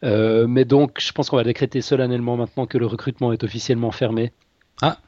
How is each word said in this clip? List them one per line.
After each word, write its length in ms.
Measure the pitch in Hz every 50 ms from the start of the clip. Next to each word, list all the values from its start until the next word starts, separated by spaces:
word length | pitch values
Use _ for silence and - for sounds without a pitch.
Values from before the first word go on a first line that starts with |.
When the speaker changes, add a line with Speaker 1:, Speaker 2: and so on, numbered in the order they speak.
| -
Speaker 1:
Euh, 440 | 127 104 110 110 113 110 113 117 120
mais 160 | 123 131 131
donc, 340 | 120 139 139 147 139 - -
je 120 | - - -
pense 180 | - 139 -
qu'on 60 | 151
va 80 | 127 113
décréter 380 | 120 117 - 143 127 - 131 113
solennellement 540 | - 143 131 127 123 123 120 120 120 120
maintenant 300 | 120 117 107 - 135 127
que 120 | 113 - 127
le 80 | 120
recrutement 460 | 110 117 113 - 139 120 - 127 120 113
est 120 | - 117
officiellement 480 | 101 104 113 - - 120 117 120 110 104
fermé. 400 | - 131 110 113 113 117 120 - _ _ _ _ _ _ _ _ - 135
Speaker 2:
Ah. 160 | 156 - - _